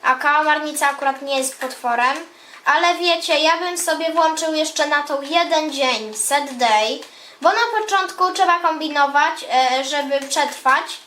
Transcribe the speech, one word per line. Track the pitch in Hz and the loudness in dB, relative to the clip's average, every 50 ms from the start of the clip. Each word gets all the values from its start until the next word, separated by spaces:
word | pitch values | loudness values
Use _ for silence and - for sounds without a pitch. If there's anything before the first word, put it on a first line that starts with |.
a | - - 262 | 2 2 0
kałamarnica | 262 - 294 294 302 311 302 302 302 302 302 294 - 302 285 | 2 2 2 2 4 4 2 2 0 0 -6 -4 0 -2 -2
akurat | 277 - 285 277 269 269 | -2 0 -2 -2 -2 -2
nie | 277 277 277 269 | -6 -4 -2 -2
jest | 262 262 - - | -2 -4 -6 -8
potworem, | 269 254 254 - - 247 240 233 240 254 277 311 339 - - - - - - - - | -10 -10 -10 -6 -4 -2 0 2 2 0 0 -2 -8 -14 -20 -20 -20 -20 -20 -6 0
ale | - 285 311 349 349 349 | 0 2 4 4 2 2
wiecie, | 320 349 349 339 339 339 - 320 294 | 2 2 0 0 0 0 0 0 2
ja | 311 311 339 | 4 2 2
bym | 330 359 359 349 349 | 2 0 -4 -4 -4
sobie | - 339 311 311 330 330 | -2 -2 -2 -2 -2 0
włączył | 320 330 320 320 311 320 330 320 311 | 2 2 2 2 2 0 -2 -2 0
jeszcze | 311 311 311 - - 302 | -2 -2 -2 0 -2 0
na | 285 294 294 | 0 0 -2
tą | 285 285 294 277 | 0 -2 -4 -6
jeden | 277 277 320 339 339 - 330 311 311 302 | -4 0 0 0 2 2 0 0 0 -2
dzień | 269 269 277 262 247 220 220 214 214 | -2 -2 0 0 0 -2 -6 -8 -6
set | - - - 285 285 285 277 254 | -4 -2 0 0 0 0 -2 -4
day, | 240 247 226 214 214 220 220 - 302 - - - - - - - - | 0 2 2 4 2 2 0 -4 -6 -10 -16 -20 -20 -20 -20 -16 0
bo | 262 339 | 2 2
na | 403 440 466 466 453 427 | 4 4 0 0 0 -4
początku | 427 427 392 392 381 359 - - 370 370 | -2 0 0 0 0 -2 -2 0 0 0
trzeba | 359 370 381 359 339 349 | 2 2 2 2 2 2
kombinować, | 349 330 311 302 311 302 294 285 285 277 277 294 294 320 320 - - - | 2 -2 -2 0 -6 -4 0 2 0 2 4 2 2 2 -2 -6 -6 -2
e, | 226 254 262 254 254 262 269 | 0 2 2 2 0 0 -2
żeby | 269 294 285 285 269 277 277 269 277 | -2 -4 -4 -2 -2 -2 -4 -2 -2
przetrwać | - 320 285 277 - - - 262 262 311 349 - - - - | -2 -2 -2 -2 -4 -2 2 2 2 2 0 -6 -12 -16 -18